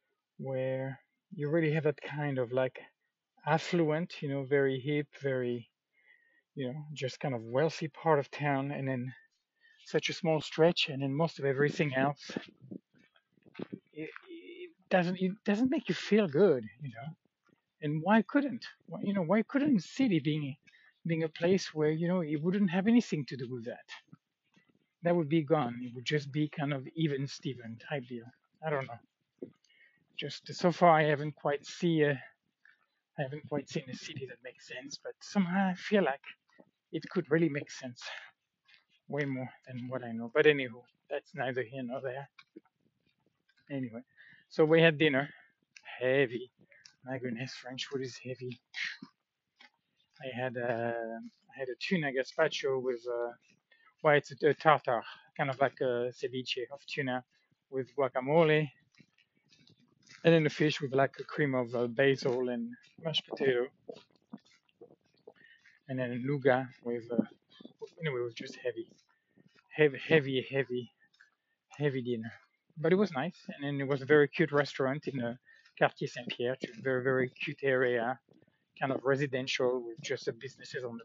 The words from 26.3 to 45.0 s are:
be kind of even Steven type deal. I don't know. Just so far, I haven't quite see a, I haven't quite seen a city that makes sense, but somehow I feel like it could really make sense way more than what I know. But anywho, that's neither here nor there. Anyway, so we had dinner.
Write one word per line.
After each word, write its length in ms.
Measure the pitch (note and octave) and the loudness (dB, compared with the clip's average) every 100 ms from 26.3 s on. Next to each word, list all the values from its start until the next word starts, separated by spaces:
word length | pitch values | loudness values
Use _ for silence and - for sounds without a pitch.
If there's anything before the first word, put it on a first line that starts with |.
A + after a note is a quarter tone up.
be 160 | D3+ D3+ | -4 -4
kind 240 | - C#3+ | -2 -4
of 120 | C#3 C3+ D#3+ | -4 -8 -2
even 320 | D#3+ C#3 C#3 | -2 0 -6
Steven 500 | - D3 A#2+ A2+ A2+ - | -6 -8 -8 -12 -14 -8
type 140 | C#3+ B2 | -8 -8
deal. 160 | A#2 A#2+ - _ _ D#3 | -12 -14 -20 _ _ -4
I 20 | |
don't 180 | C#3+ B2 | -4 -4
know. 640 | A#2 _ _ _ _ - _ _ _ _ _ _ - | -12 _ _ _ _ -18 _ _ _ _ _ _ -12
Just 340 | D3 - - | -10 -10 -14
so 200 | C#3+ F3+ | 0 0
far, 180 | D#3+ F3 | 6 6
I 140 | D#3 | 6
haven't 320 | D3+ C#3+ D3+ - | 6 2 -2 -6
quite 280 | D3+ C#3+ | -4 -4
see 380 | - - F3 D#3+ | -6 -4 0 4
a, 180 | D3 C3+ - _ _ _ _ _ _ _ _ - | 4 2 -6 _ _ _ _ _ _ _ _ -8
I 60 | |
haven't 260 | C3 D3 - | -6 -6 -6
quite 200 | D3 - | -6 -4
seen 160 | E3 C3 | -8 -8
a 80 | A2 | -12
city 300 | - D3 B2+ | -12 -12 -12
that 140 | A#2+ | -14
makes 240 | B2 - - | -18 -20 -16
sense, 320 | C3 C#3 - | -14 -12 -12
but 100 | B2 - | -14 -14
somehow 480 | - G3+ F3 F#3+ F#3+ | -4 0 2 2 0
I 40 | |
feel 280 | F3+ - G#3 | -2 2 2
like 180 | D3+ C#3 - - _ _ - _ _ | 2 -2 -8 -20 _ _ -20 _ _
it 140 | D#3+ - | -10 -4
could 200 | F#3 D#3 | -4 2
really 180 | D#3+ E3 | 4 4
make 220 | C#3 - | 0 -8
sense 320 | - B2+ B2 - - - _ _ _ _ - _ _ - | -12 -12 -12 -12 -12 -16 _ _ _ _ -20 _ _ -8
way 180 | C#3+ | -4
more 240 | C#3+ B2+ B2+ - - | -2 -2 -6 -12 -12
than 180 | B2 B2 | -10 -6
what 140 | B2+ | -6
I 80 | A#2+ | -6
know. 220 | A2+ A#2 | -8 -2
But 120 | D3+ D3+ | 6 6
anywho, 360 | C#3+ B2 A#2+ - _ - | 6 0 -8 -20 _ -8
that's 220 | C#3+ - | -8 -8
neither 300 | C#3+ C3 B2 | -6 -4 -2
here 220 | A2+ C3+ | -4 -6
nor 160 | B2 C3 | -8 -6
there. 280 | C3 C3 C#3 _ - - _ _ _ _ _ _ _ _ _ _ - | -8 -10 -12 _ -20 -20 _ _ _ _ _ _ _ _ _ _ -10
Anyway, 320 | C#3 B2 A2+ - _ - - _ | -6 -6 -8 -16 _ -20 -20 _
so 160 | - | 2
we 180 | D#3 E3 | 6 8
had 160 | E3 | 8
dinner. 300 | D3 | 6